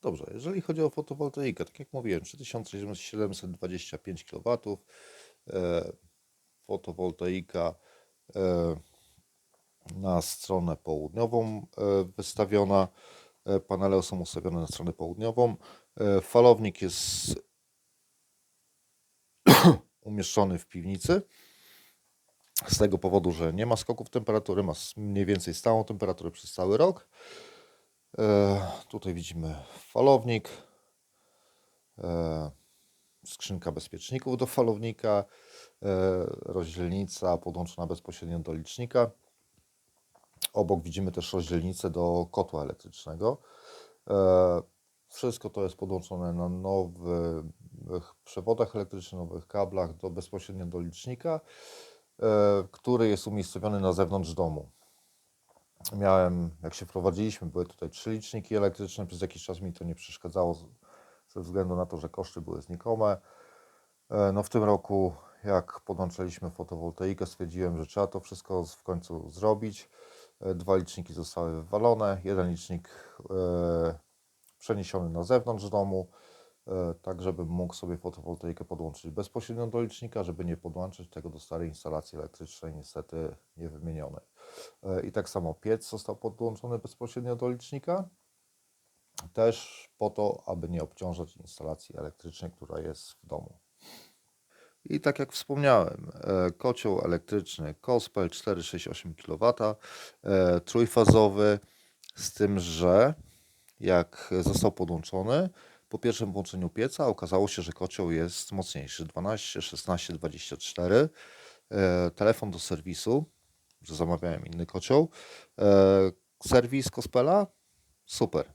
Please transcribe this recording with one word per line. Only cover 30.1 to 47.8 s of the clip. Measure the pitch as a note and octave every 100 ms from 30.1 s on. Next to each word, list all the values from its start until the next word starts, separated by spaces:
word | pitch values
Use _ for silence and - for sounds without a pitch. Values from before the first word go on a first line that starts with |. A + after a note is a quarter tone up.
| C3+ A#2 A2+ - - - _ _ _ _ _ _ _ _ _ _ _ _ -
e, | F2 E2+ E2 D#2+ D2+ - _ _ _ _ _ _ -
skrzynka | - - F#2+ E2+
bezpieczników | D#2 - E2 - B2+ B2 B2
do | B2+
falownika, | - A#2 G#2 A2+ G#2+ A2 G#2
e, | G2 _ - - - _ G2+ F#2 F#2+ F#2 F2
rozdzielnica | - - F2+ E2 E2+ F2 F#2+ F#2+ - F#2 E2+
podłączona | F2+ F2 E2+ - E2+
bezpośrednio | E2+ - - E2 E2+
do | D#2+
licznika. | D#2+ D#2+ - A#2+ B2+ A#2 - _ _ _ _ _ _ _ _ _ _ _ _ -
Obok | - F#2 F#2+
widzimy | E2+ E2+ F#2+
też | F2 E2+
rozdzielnicę | F#2+ D#2+ F2 E2+ F2+ F#2+
do | E2+ F2 F2 E2+
kotła | - F#2 D#2+
elektrycznego. | C#2 - - - - D#2+ G#2 C#3+ _ - - - - _ -
E, | G2 F#2+ F#2 F2+ F2 - _ _ _ _
wszystko | - B2+ A2+ G#2
to | -
jest | F#2+ -
podłączone | F#2+ F#2 F2 F#2 F2
na | F2 F2
nowych | F2+ F#2+ G2 F2+ F2 F2 F2 E2+ E2 D#2+ - - -